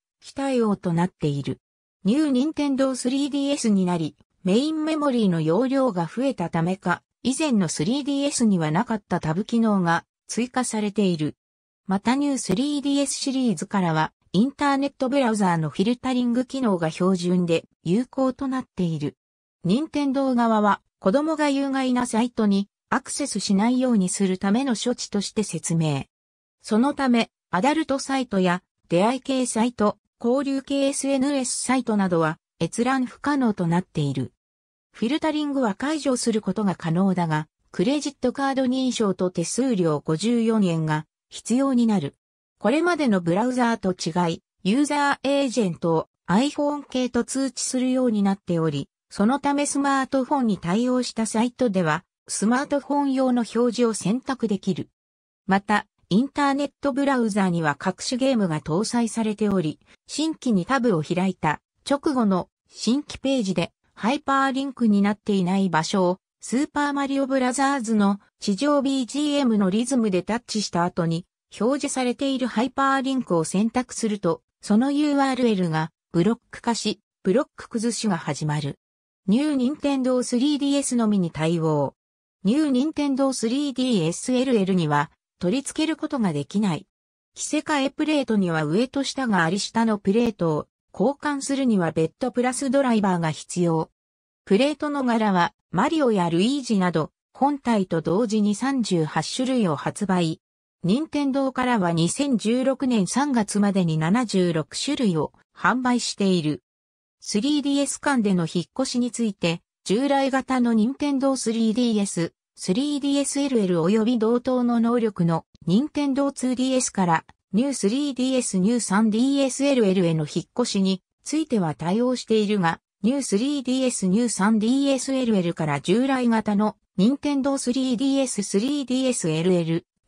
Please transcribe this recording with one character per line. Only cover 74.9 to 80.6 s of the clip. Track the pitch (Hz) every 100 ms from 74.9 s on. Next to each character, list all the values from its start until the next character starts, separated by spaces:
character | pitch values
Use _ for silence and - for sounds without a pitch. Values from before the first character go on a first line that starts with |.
ユ | 285 302 277
ー | 269
ア |
ー | 254
ル | 240
エ |
ル | 190 175
が | 156 160 _ _
ブ | 170
ロ | 185
ッ | 233 _
ク | -
化 | 233
し、 | 220 214 208 _ _
ブ | 190
ロ | 220
ッ | 302
ク | - -
崩 | 233 233
し | 208 220
が | 165
始 | - 139 151
ま | 151
る。 | 143 - _ _ _ _ -
ニ | 233
ュ | 302
ー |
ニ | 269 247
ン | 294
テ | 285
ン | 269
ド | 254 254
ー |
ス | 240 240
リ | 285
ー |
デ | 285